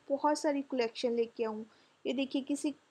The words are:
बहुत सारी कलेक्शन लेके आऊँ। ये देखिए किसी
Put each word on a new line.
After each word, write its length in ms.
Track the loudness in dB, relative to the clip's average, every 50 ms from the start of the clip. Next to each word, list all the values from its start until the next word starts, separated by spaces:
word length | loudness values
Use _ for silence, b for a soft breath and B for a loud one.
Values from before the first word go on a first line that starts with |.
| _ -4
बहुत 300 | -2 2 2 2 2 2
सारी 240 | 2 0 0 0
कलेक्शन 500 | -2 -2 0 0 0 0 0 -2 0 0
लेके 320 | 2 2 0 0 -2 -4 -4
आऊँ। 200 | -4 -4 -6 -10 -12 b b b b b b b
ये 80 | -4
देखिए 300 | -2 -2 -2 0 -2 -2
किसी 320 | -2 -2 -2 -2 -2 -4 -4 -6 _ _